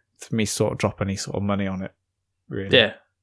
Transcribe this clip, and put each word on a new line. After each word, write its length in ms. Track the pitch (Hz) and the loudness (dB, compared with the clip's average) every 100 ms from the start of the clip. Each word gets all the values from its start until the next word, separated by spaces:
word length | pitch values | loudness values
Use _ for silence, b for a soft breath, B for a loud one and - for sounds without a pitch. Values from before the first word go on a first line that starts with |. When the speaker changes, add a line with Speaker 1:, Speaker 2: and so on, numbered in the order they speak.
| b - | b -20
Speaker 1:
for 160 | - | -4
me 120 | 113 104 | -2 0
to 40 | |
sort 200 | - 107 | 0 0
of 60 | - | 0
drop 220 | 101 - | -2 -2
any 160 | 98 98 | -4 -4
sort 200 | - 104 | -6 -4
of 60 | |
money 240 | 101 101 98 | -2 0 -2
on 160 | 95 | -4
it, 100 | 95 _ _ _ _ _ - | -8 _ _ _ _ _ -10
really. 280 | 120 98 131 | -8 4 4
Speaker 2:
Yeah. 180 | 101 - _ _ | 4 0 _ _